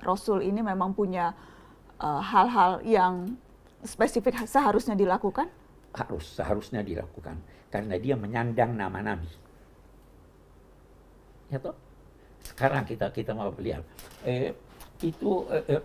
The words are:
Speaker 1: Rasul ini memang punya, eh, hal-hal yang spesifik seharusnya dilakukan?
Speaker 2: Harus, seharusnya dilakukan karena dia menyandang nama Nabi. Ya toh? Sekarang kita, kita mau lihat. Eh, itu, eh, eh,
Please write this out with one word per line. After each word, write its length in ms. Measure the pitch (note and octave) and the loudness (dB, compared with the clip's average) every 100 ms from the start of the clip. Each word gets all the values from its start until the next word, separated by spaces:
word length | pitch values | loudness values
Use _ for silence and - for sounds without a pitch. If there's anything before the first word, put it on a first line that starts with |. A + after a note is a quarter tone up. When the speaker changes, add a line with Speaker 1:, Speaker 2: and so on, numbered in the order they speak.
Speaker 1:
Rasul 400 | - F#3+ - G3 | 0 0 2 2
ini 240 | F#3 G3+ | 2 0
memang 320 | A3 F#3+ F#3+ G3 | 0 0 0 0
punya, 400 | G3+ F#3 F3 F#3+ - - - - - - | 0 0 -2 -4 -14 -20 -20 -20 -20 -6
eh, 200 | D3+ D3 G3 | -2 -2 4
hal-hal 480 | G#3+ A#3 A#3+ F3+ F3+ | 6 6 6 6 4
yang 560 | A3 G#3+ F#3 F3+ F3+ B3+ - - - - | 4 4 4 2 -6 -10 -14 -20 -20 -18
spesifik 640 | - - A3 A#3 G#3+ A#3 A3 | -14 0 0 2 2 0 0
seharusnya 480 | C#4 C4 G3+ - G3+ | 4 4 4 2 2
dilakukan? 560 | F#3+ F#3 G3+ A3 E4+ - - - - - | 4 2 0 -2 -4 -6 -20 -20 -16 -10
Speaker 2:
Harus, 320 | - F2 - | -6 -6 -8
seharusnya 560 | - E2 G#2 - A#2 | -6 -2 -2 -2 -6
dilakukan 560 | G2 E2 - - - D#2+ - - - | -4 -6 -8 -12 -12 -12 -14 -20 -8
karena 240 | G#2 G#2+ F2+ | -6 -2 -4
dia 240 | A#2+ B2+ | -2 -2
menyandang 560 | G#2 A#2 A#2+ A2+ A#2 A#2 | -2 -2 0 2 2 0
nama 240 | F#2+ F#2+ | -4 -4
Nabi. 280 | G#2 F#2+ D#2+ - - - - - - - - - - - - - - - - - - - - - - | -4 -6 -8 -14 -20 -20 -20 -20 -20 -20 -20 -20 -20 -20 -20 -20 -20 -20 -20 -20 -20 -20 -20 -20 -10
Ya 80 | C3+ | -8
toh? 160 | - - - - - - - - | -8 -12 -18 -20 -20 -20 -20 -20
Sekarang 400 | - - C3+ C#3 | -18 0 2 2
kita, 240 | G#2 A#2 G2 | -2 -4 -4
kita 240 | - A2 | -2 -6
mau 160 | A2 G2+ - | -4 -4 -4
lihat. 240 | G2 D2+ - - - - | -6 -6 -10 -16 -20 -8
Eh, 320 | - B2 C3 - - - - - | -4 -2 -2 -6 -16 -20 -20 -6
itu, 480 | E3 D#3+ - F3+ - | -6 -2 0 0 0
eh, 160 | D#3 | -2
eh, 160 | - C#3+ | 0 0